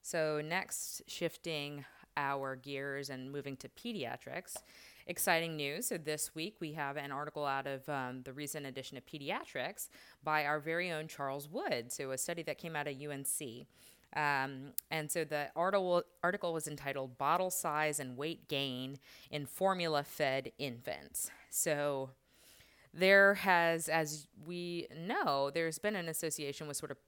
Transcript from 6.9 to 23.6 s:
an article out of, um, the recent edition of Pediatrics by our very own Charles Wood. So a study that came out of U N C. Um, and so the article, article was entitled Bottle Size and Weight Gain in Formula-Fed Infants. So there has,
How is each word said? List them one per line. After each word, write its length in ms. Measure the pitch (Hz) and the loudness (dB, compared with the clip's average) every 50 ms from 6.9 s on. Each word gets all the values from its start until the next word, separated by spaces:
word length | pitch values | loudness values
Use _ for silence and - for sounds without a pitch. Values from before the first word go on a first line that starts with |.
| 139 | -2
an 160 | 147 143 139 | -4 -4 -4
article 320 | 139 139 147 151 - 151 147 | -4 -4 -4 -4 -4 -2 0
out 220 | 143 135 135 135 | 0 0 0 0
of, 240 | 143 139 135 131 - | -2 -4 -4 -4 -4
um, 320 | 147 139 131 123 127 131 | -2 -2 -2 -2 -6 -6
the 120 | 127 139 127 | -8 -10 -8
recent 340 | 139 147 139 - 156 143 135 | -8 -8 -6 -6 -6 -6 -6
edition 300 | 127 135 131 - - 131 | -8 -8 -8 -8 -10 -12
of 80 | - - | -14 -12
Pediatrics 840 | - 156 139 143 190 254 339 - - 135 123 156 202 - - - - - - - - _ - | -12 -8 -4 -4 -4 -4 -4 -6 -6 -4 -4 -4 -4 -8 -12 -12 -12 -20 -20 -20 -20 _ -2
by 220 | 160 156 156 147 | 2 4 4 4
our 140 | 143 151 151 | 4 2 2
very 320 | 143 160 160 170 180 180 | 2 0 0 0 0 0
own 160 | 165 156 156 156 | -2 -4 -4 -6
Charles 420 | - - 143 135 135 143 139 151 | -6 -4 -4 -2 -2 -4 -6 -6
Wood. 420 | 165 247 392 370 190 120 117 123 | -6 -4 -2 0 0 -2 -2 -4
So 200 | - - 147 131 | -6 -6 -4 -4
a 80 | 131 131 | -2 -2
study 240 | - - 175 170 160 | -2 -4 -4 -4 -4
that 160 | - 143 - | -6 -6 -6
came 160 | - 170 160 | -6 -6 -4
out 120 | 151 147 147 | -2 -2 -2
of 60 | 143 | -4
U 160 | 131 147 147 | -6 -6 -6
N 160 | 143 135 139 | -6 -4 -2
C. 400 | - - - 156 127 113 123 - _ _ - - - - _ _ _ - | -2 -2 -2 -4 -6 -8 -10 -14 _ _ -20 -20 -20 -20 _ _ _ -2
Um, 580 | 147 151 143 143 135 131 139 139 131 135 143 - - - _ | 0 2 4 4 2 2 0 -2 -6 -10 -6 -6 -8 -6 _
and 180 | 156 160 151 147 | -4 -2 -2 0
so 140 | - 175 160 | 0 -2 0
the 240 | 143 151 147 147 - - | 0 0 -2 -2 -2 0
article, 480 | 160 170 185 196 202 190 180 175 175 170 _ _ _ | 0 2 4 4 4 4 4 4 2 2 _ _ _
article 320 | - 175 180 208 - 175 165 | 0 0 0 0 -2 -2 -2
was 140 | 160 151 156 | -2 -4 -4
entitled 500 | 147 139 - 139 135 139 135 131 123 _ | -8 -6 -4 -4 -4 -4 -4 -6 -4 _
Bottle 320 | 143 139 160 180 185 185 | 2 4 4 4 4 2
Size 500 | 180 - - 170 147 151 156 151 147 151 | 0 -2 -2 0 2 2 2 2 2 0
and 160 | 139 127 127 | -4 -4 -4
Weight 320 | 120 143 160 170 - - - | -4 -4 -4 -4 -6 -4 -2
Gain 520 | 151 139 139 135 127 127 127 131 139 - - - - - - - | 0 0 0 0 -2 -4 -4 -6 -8 -10 -14 -18 -20 -20 -16 -6
in 160 | - 147 143 131 | -6 -6 -4 -4
Formula-Fed 1040 | - - 185 190 190 185 175 165 156 147 143 - - - 156 135 131 135 127 123 - _ | -2 2 4 4 4 4 2 2 2 2 0 0 0 2 2 4 4 2 0 -4 -6 _
Infants. 720 | 143 139 120 117 117 - 82 71 73 71 80 - - - - - - - | -4 -4 -4 -6 -6 -6 -6 -6 -8 -8 -6 -6 -6 -6 -8 -14 -18 -6
So 640 | - - - 170 151 147 147 147 143 135 135 131 127 _ _ _ _ - - - - - - - - - - - - | -2 0 2 2 2 2 2 2 2 0 -2 -4 -8 _ _ _ _ -20 -20 -20 -20 -20 -20 -20 -20 -20 -20 -16 0
there 400 | 151 180 190 196 196 196 196 202 | 4 8 10 12 12 12 10 8
has, 560 | 196 196 196 180 175 | 6 6 6 8 8